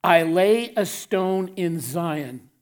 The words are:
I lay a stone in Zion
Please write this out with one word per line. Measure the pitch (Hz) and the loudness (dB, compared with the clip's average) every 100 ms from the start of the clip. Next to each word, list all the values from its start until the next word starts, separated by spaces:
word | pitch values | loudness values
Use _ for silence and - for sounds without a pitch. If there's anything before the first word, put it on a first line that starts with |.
I | 185 170 | 6 4
lay | 165 170 196 226 233 | 4 2 4 2 0
a | 226 190 | -4 -4
stone | - - 196 185 190 185 | -6 -4 -2 0 -2 -4
in | 190 175 165 | -4 -4 -4
Zion | 127 160 170 151 131 127 - _ | -6 -4 -4 -6 -8 -14 -20 _